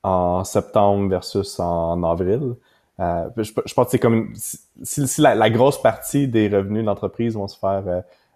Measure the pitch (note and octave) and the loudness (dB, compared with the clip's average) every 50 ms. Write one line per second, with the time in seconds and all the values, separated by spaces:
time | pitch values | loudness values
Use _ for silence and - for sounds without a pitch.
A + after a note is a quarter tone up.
0 | - G2 F#2+ F2+ F2+ F2 F2 F2+ F#2+ - - G#2 F#2+ - - A2 G2+ G2+ G2+ G2+ | 0 2 2 2 2 2 0 0 -2 0 -2 -2 -2 2 2 4 4 4 4 2
1 | G2+ G2 F#2+ F2+ - - - G2+ F#2+ - - - F2+ F2 F2 E2+ E2+ E2 E2+ F2 | 2 0 -2 -2 -4 -4 -4 -4 -4 -4 -6 -4 -2 -2 0 0 0 -2 -2 0
2 | F2 E2 E2+ E2+ F#2 F2+ G2+ C3 D#3 B2+ A#2+ - _ _ _ _ _ _ _ - | 0 0 0 0 0 0 0 -2 -2 -6 -8 -10 _ _ _ _ _ _ _ -6
3 | F#2 F2 E2+ E2+ E2+ - - A2+ G#2+ G#2 - - - - - - B2 - - A#2+ | -4 -2 -2 -4 -6 -6 -6 -6 -8 -6 -4 -6 -6 -4 0 0 0 2 2 2
4 | - A#2+ A#2 A2+ A2+ - A2+ A#2 - - - - _ _ _ - - - - - | 2 4 2 2 0 -4 -10 -12 -12 -12 -14 -14 _ _ _ -16 -12 -8 -4 -4
5 | C#3+ B2+ - - D3+ C#3 A2+ G#2+ A2 A2 A2+ A#2 B2 C#3 C#3+ - - A#2+ G#2+ - | -2 -2 0 4 4 4 4 4 4 2 4 4 4 4 2 2 0 0 0 0
6 | - - - C#3+ C#3+ C3+ A2+ A2+ G#2+ G2+ G2+ G2 G2 G2 G#2 G#2+ A2+ G#2+ G2+ - | -10 -4 -2 0 0 2 2 2 2 4 2 0 0 0 -2 -2 -2 -2 -2 -2
7 | - F#2+ - - A#2 A#2 A2 G#2+ G2 G2 - _ - G2 G2 G2 F#2+ F#2+ F2 F2+ | -4 -8 -4 -2 -4 -4 -2 -4 -8 -8 -8 _ -4 -2 -2 -2 -2 -2 -4 -4
8 | F#2 _ _ _ _ _ _ | -6 _ _ _ _ _ _